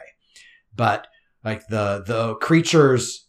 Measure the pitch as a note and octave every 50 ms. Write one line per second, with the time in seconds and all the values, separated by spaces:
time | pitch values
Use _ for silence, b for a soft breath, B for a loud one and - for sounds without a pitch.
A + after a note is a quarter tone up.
0 | - - _ b b b b b b b b b b _ - B2 A#2 G#2 G#2 -
1 | - - _ _ _ _ _ _ - A2 G#2+ - - - A2 G#2+ G#2 G2+ G2+ G2
2 | F2+ G#2 A#2 A2 A2+ A2+ A2 - - - E3 E3 E3 - - D#3 C#3+ C3+ B2+ A#2+
3 | - - - - _